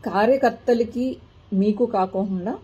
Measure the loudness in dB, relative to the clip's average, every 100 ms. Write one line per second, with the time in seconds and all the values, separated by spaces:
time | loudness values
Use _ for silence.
0 | -2 2 2 4 2 0 0 0 0 -2
1 | -4 -6 -16 -20 -4 0 2 2 0 0
2 | -2 -2 -4 -4 -6 -8